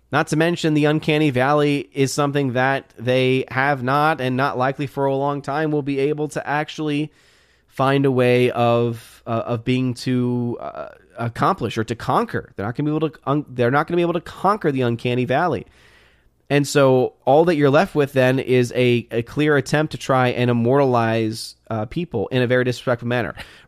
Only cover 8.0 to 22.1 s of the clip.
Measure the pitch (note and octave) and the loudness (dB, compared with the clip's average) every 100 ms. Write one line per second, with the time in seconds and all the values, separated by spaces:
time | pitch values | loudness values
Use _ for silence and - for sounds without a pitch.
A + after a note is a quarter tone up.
8 | C#3 B2+ B2 B2 B2 - A#2 A#2+ A#2+ A2+ | 2 2 4 4 2 2 2 2 0 -4
9 | - - - A2+ - A#2+ A#2+ B2+ B2+ A#2+ | -12 -18 -6 -6 -4 -4 -2 -2 -2 -4
10 | C3 B2+ B2 B2 A#2+ - C2+ - C#2 - | -2 -2 0 -2 -4 -6 -10 -12 -14 -18
11 | _ A2+ A#2 - D3 F#3+ A2+ A2+ G#2 A2+ | _ -8 -8 -2 -2 0 -4 -4 -4 -6
12 | - D#3+ A#3 A2 - - G2+ A#2+ D3 D3+ | -2 -2 -2 -6 -8 -8 -6 -4 -2 -2
13 | D#3 - C3 D3 C#3+ B2 A#2+ C#3+ D#3 F3 | -4 -4 -4 -4 -4 -2 2 2 0 0
14 | E3+ E3+ - - F#3+ G#3 D#3+ C3+ B2 A2+ | 0 -2 -8 -4 -2 0 -2 0 -2 -2
15 | B2 B2 B2 C3+ F3 A2+ - _ _ _ | -2 -2 0 0 0 -2 -8 _ _ _
16 | _ _ _ _ _ C#3+ C#3 D3 C3+ C3 | _ _ _ _ _ 0 2 4 6 4
17 | B2 - - C#3+ E3+ D3 C#3+ D3 G3 D3+ | 2 -2 2 4 4 4 4 4 2 0
18 | C#3 C3+ B2+ C3+ - B2+ A#2+ B2 B2 A#2+ | 0 2 2 2 2 2 2 2 2 2
19 | - A#2 A#2 D3 D3+ C#3+ - D3+ D#3 - | 0 -6 -4 -2 2 2 2 -2 -2 -4
20 | - C3 B2 A2+ B2 A#2+ A#2 C#3 C3+ A#2+ | -2 2 2 0 0 2 2 2 4 2
21 | A2+ A2+ A2 A2+ - - _ A2 G#2+ E3 | 2 0 -2 -4 -12 -18 _ -6 -6 -6
22 | F3 | -6